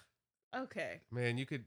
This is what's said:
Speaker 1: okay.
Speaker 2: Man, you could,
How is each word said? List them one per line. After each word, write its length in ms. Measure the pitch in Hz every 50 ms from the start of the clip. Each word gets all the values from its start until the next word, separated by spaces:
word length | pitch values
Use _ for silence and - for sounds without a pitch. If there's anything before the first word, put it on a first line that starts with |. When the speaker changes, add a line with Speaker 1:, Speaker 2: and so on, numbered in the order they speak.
| - - _ _ _ _ _ _ _ _ -
Speaker 1:
okay. 480 | 254 262 - - 196 160 113 85 - - -
Speaker 2:
Man, 260 | 113 120 123 120 117
you 100 | 123 135
could, 200 | - 156 135 113